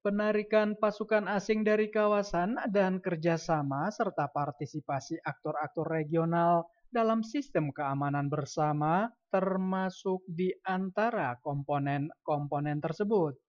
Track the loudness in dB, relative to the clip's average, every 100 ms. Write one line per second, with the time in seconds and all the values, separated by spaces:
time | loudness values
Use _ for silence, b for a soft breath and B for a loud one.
0 | 0 0 2 0 2 2 2 0 -2 -2
1 | 0 0 2 -2 0 0 4 2 2 2
2 | 4 2 2 0 0 -2 0 2 2 0
3 | -2 0 0 0 0 0 0 -2 -2 -2
4 | -2 0 -2 -2 -4 -4 -8 -8 -4 -6
5 | -4 -8 -6 -6 -6 -4 -4 -4 -2 -2
6 | 0 0 2 2 4 4 0 b b 0
7 | 2 0 0 -4 -2 -2 -2 -2 -2 0
8 | 0 0 0 -2 -4 -2 0 2 2 2
9 | 0 _ _ 0 2 0 0 0 -2 -4
10 | -4 -4 -4 -2 -2 -2 -4 -2 -2 0
11 | 0 0 -2 -4 -4 -4 -2 0 0 -2
12 | -4 -6 -2 -2 0 -2 -2 -2 -4 -2
13 | 0 2 2 -2